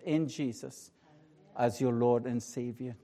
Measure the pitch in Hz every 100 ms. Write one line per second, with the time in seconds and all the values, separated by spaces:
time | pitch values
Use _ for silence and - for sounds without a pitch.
0 | 180 156 147 139 135 113 131 - - _
1 | _ - - _ - - 120 107 131 117
2 | 120 120 127 120 - 135 123 117 127 117